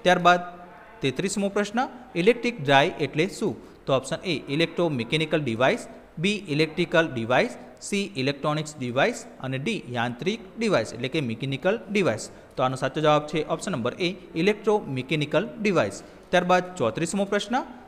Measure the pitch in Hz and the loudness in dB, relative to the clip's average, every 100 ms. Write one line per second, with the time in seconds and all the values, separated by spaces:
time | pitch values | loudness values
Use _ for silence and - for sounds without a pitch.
0 | 180 175 175 180 - - - - - - | 4 6 6 4 2 -14 -18 -20 -20 -4
1 | 135 127 185 208 196 202 208 233 269 - | -2 -2 -4 -2 -2 0 -2 -2 -4 -6
2 | - 175 185 240 240 - 139 139 160 - | -6 2 4 4 0 -2 6 6 6 0
3 | 143 147 185 - 208 110 - - - 131 | -2 0 -2 0 -4 -4 -12 -12 0 0
4 | - 165 190 143 - 143 165 165 170 139 | 0 -6 -2 -4 -2 0 0 2 0 0
5 | 113 156 156 165 139 110 131 233 - - | 0 0 2 0 0 2 2 2 -4 -18
6 | - - 185 208 196 147 156 156 170 170 | -16 -2 0 0 -2 0 0 0 2 2
7 | 165 123 113 127 233 - - - - 202 | 2 -2 2 2 2 -4 -16 -16 -4 -2
8 | 196 - 131 143 151 151 151 - 123 120 | -2 -2 -2 -2 -2 -2 -6 -8 -4 2
9 | 190 247 - - 131 131 165 202 - 123 | 2 0 -12 -10 -6 -4 -2 -4 -4 -2
10 | 120 120 170 214 - - 226 151 107 120 | -2 -2 -4 -4 -10 -4 2 2 0 -4
11 | 131 160 127 113 135 139 180 226 - 208 | -2 -2 -2 -4 -4 -2 0 0 -2 0
12 | 160 107 - - - - 131 131 131 156 | 2 0 -6 -16 -14 -2 -2 0 -4 2
13 | 151 151 151 165 - 160 - 156 113 131 | 4 4 2 -4 -2 -4 -4 -2 -4 -2
14 | 180 190 - 160 185 214 - 208 214 131 | -4 -4 -8 0 0 2 2 2 0 -6
15 | 123 160 147 156 226 - 214 165 110 - | -2 -2 2 0 0 -2 0 2 0 -4
16 | - - - 180 180 180 180 - 117 110 | -16 -20 0 2 4 2 2 0 0 0
17 | 170 202 202 208 196 240 330 - | -4 -2 0 -2 0 -4 -4 -14